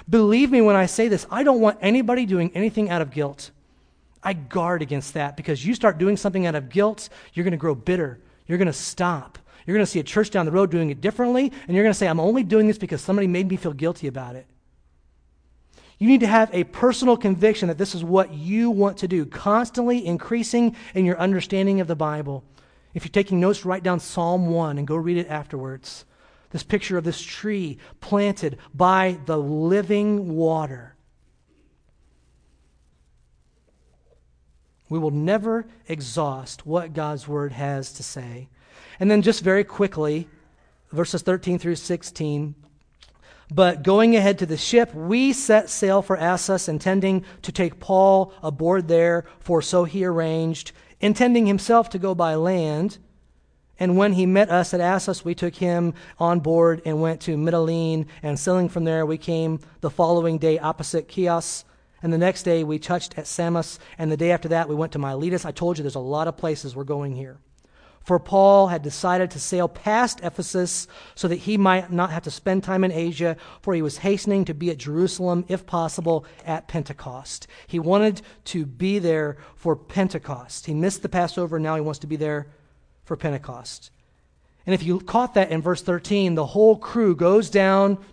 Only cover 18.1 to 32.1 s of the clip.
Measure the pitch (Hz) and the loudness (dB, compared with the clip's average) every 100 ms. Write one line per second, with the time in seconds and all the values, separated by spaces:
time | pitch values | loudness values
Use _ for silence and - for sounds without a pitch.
18.1 | 190 185 151 165 214 233 202 202 202 185 | 2 2 -4 -4 0 2 2 0 0 -4
19.1 | 180 143 - 202 220 233 - 240 247 170 | -2 -4 -4 0 0 0 -2 0 0 -2
20.1 | 170 - 233 226 240 233 233 - 185 185 | -4 -4 -4 0 2 2 -2 -6 0 2
21.1 | 170 185 185 - 196 196 196 170 156 156 | 2 0 0 -2 0 2 0 0 -2 -4
22.1 | 151 143 139 - _ _ _ _ 170 165 | -4 -8 -10 -14 _ _ _ _ -12 -2
23.1 | 208 202 185 185 202 180 185 180 175 - | -2 0 2 2 0 -4 -4 -2 -2 -4
24.1 | - 170 180 170 170 160 143 143 160 165 | -4 0 0 0 0 -2 -4 -4 -4 -2
25.1 | 175 175 151 143 139 131 131 - - - | -2 -4 -8 -8 -10 -10 -12 -16 -20 -20
26.1 | _ _ _ _ 160 - 208 - 180 160 | _ _ _ _ -12 -4 -4 -2 -4 -4
27.1 | - - - 214 202 165 - - - - | -6 -12 -10 -6 -4 -6 -10 -18 -20 -2
28.1 | 202 202 196 156 127 - 139 180 190 185 | 0 0 -2 -6 -6 -10 2 4 4 2
29.1 | 175 139 156 143 151 165 196 185 208 208 | -2 -4 -2 -2 -2 2 2 2 0 2
30.1 | 208 180 160 165 160 147 127 117 _ _ | 0 -2 0 0 0 -4 -10 -18 _ _
31.1 | _ _ _ _ _ _ _ _ _ _ | _ _ _ _ _ _ _ _ _ _